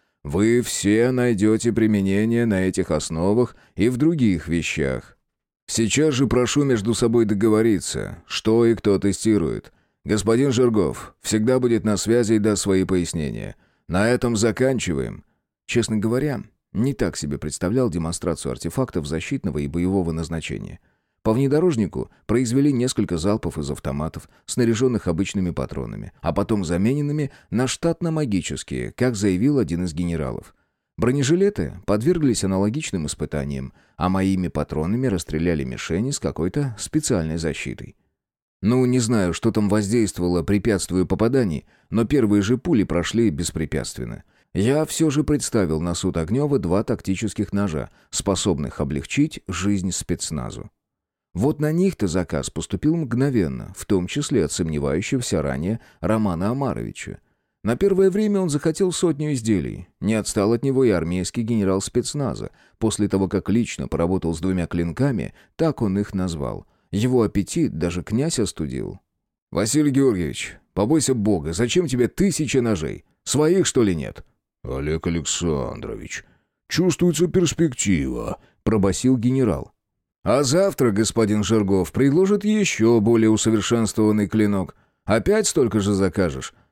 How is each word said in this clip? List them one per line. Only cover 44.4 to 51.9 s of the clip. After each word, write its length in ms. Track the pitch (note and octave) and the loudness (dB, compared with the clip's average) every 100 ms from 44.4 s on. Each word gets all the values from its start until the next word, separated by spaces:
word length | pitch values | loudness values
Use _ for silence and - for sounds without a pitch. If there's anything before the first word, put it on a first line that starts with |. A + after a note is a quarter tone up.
| _ | _
Я 300 | - G#2+ D3 | -2 2 2
все 260 | D#3 - D#3+ | 0 0 0
же 140 | C#3 | 2
представил 560 | D3 D3 - A#2 F2+ D#2 | 0 0 0 0 0 0
на 140 | F2 | -2
суд 220 | E2+ F#2+ E2+ | -2 -2 -2
Огнева 440 | E2 A#2+ D3 C#3 | -2 0 0 0
два 240 | E2+ F#2 | 2 0
тактических 680 | A2+ G#2+ - F#2 G#2+ - G#2 | 0 -4 -2 -2 -4 -4 -4
ножа, 380 | G2+ G2+ D2+ A1+ _ _ | -2 -2 -4 -8 _ _
способных 680 | - - F#2+ G#2 D2 C2 - | -6 -2 0 0 0 -2 -4
облегчить 600 | C#2+ D2 - - D#3+ - - | -4 -4 -4 0 -2 -2 -10
жизнь 420 | F2 G2 G2+ F#2 | -4 0 0 -2
спецназу. 800 | - - - - D#2 A1+ - - _ _ _ _ _ _ | -6 -6 -6 -6 -6 -8 -10 -16 _ _ _ _ _ _
Вот 260 | F2 B2 D3+ | -2 -2 0
на 120 | D3+ | 0
них-то 340 | D#3+ F#3+ | 2 0